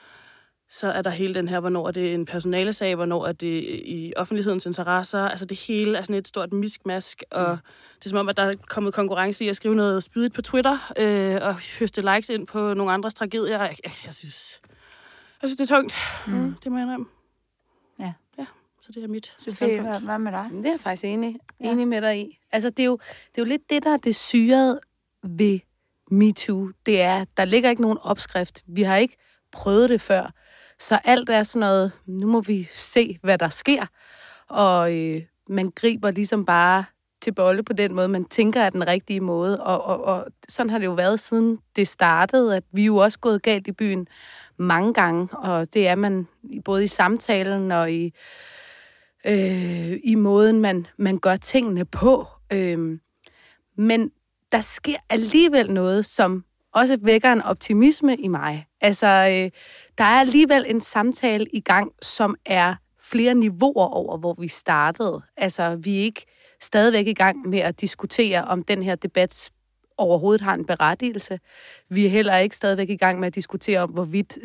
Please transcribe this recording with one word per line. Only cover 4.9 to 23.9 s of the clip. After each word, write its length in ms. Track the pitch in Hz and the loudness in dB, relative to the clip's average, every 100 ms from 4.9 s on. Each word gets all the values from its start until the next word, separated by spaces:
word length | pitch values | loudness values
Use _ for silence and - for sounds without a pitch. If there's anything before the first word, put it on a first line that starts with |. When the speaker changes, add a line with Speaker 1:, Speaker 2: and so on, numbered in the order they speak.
| 180 185 202 | -2 -2 -4
Speaker 1:
Altså, 260 | 196 185 185 | -4 -6 -10
det 120 | 196 - | -12 -6
hele 300 | 214 214 214 | -2 -2 -2
er 40 | |
sådan 140 | 190 202 | -4 -6
et 120 | 190 | -6
stort 260 | 202 175 | -8 -6
miskmask, 680 | 202 208 - 190 185 - - - | -4 -6 -8 -8 -8 -8 -16 -12
og 200 | - 175 | -4 -4
Speaker 2:
Mm. 60 | 170 - _ _ _ | -4 -10 _ _ _
Speaker 1:
det 60 | 202 | -6
er 40 | |
som 80 | 202 | -4
om, 120 | 202 | -2
at 80 | 285 | -2
der 60 | |
er 100 | 196 196 - | -2 -4 -8
kommet 260 | 214 202 | -6 -4
konkurrence 520 | 208 196 180 196 202 208 | -2 -2 -2 -2 -2 -6
i 40 | |
at 60 | 196 | -4
skrive 200 | 220 220 | 0 0
noget 280 | 202 190 | 0 -2
spydigt 300 | - 233 240 | -4 -4 -4
på 80 | - | -4
Twitter, 500 | - 254 262 277 - - | -2 0 0 -2 -6 -2
øh, 380 | 214 202 190 190 | 0 0 0 -2
og 140 | 202 180 - - | -4 -6 -12 -6
høste 340 | 214 - 196 202 | -6 -4 0 0
likes 140 | 220 | -2
ind 180 | 220 190 | -8 -6
på 260 | 214 208 | -6 -4
nogle 180 | 196 196 | -2 -2
andres 200 | 190 220 | -2 -4
tragedier. 460 | - 208 226 196 214 | -8 -8 -4 -4 -4
Jeg, 140 | 202 - | -4 -8
jeg, 80 | 170 - - | -16 -16 -18
jeg 80 | |
synes, 480 | 151 151 - - - _ _ _ - - - _ _ | -18 -18 -16 -16 -18 _ _ _ -20 -20 -20 _ _
jeg 80 | 269 | -8
synes, 80 | 269 | -6
det 140 | 262 | 2
er 40 | 277 | 2
tungt. 200 | 269 - - - - | 2 -6 -10 -10 -6
Speaker 2:
Mm. 280 | 196 269 269 | -4 -4 -6
Speaker 1:
Det 80 | 262 | -8
må 60 | 247 | -6
jeg 60 | |
indrømme. 220 | 247 254 240 _ _ _ _ _ _ _ _ - | -6 -8 -12 _ _ _ _ _ _ _ _ -14
Speaker 2:
Ja. 140 | 190 170 _ - | -14 -14 _ -18
Speaker 1:
Ja, 60 | 277 _ _ _ | -18 _ _ _
så 100 | _ 226 | _ -16
det 80 | |
er 40 | 220 | -12
mit 280 | 214 - _ | -12 -12 _
Speaker 2:
Sofie, 140 | - 196 | -14 -2
Speaker 1:
standpunkt. 340 | 240 214 220 | 0 0 -4
Speaker 2:
hvad, 80 | 208 | -6
hvad 200 | 208 214 | -6 -6
med 120 | 214 | -4
dig? 140 | 190 - | -6 -10
Speaker 3:
Det 140 | 185 254 | -6 -4
er 40 | |
jeg 80 | 330 | -4
faktisk 260 | 196 185 202 | -6 -6 -6
enig, 300 | 214 233 226 - _ | -4 -6 -8 -18 _
Speaker 2:
Ja. 100 | 233 | -4
Speaker 3:
enig 160 | 240 240 | 0 0
med 140 | 226 | 0
dig 180 | 220 208 | -2 -2
i. 200 | 208 - _ | -6 -16 _
Altså, 180 | 220 240 | -4 -2
det 100 | 233 | 0
er 40 | 254 | 0
jo, 100 | 240 - - _ - | 0 -6 -20 _ -6
det 60 | |
er 40 | 233 | -4
jo 40 | |
lidt 200 | 302 - | -4 -2
det, 140 | 294 | 0
der 100 | 302 | 2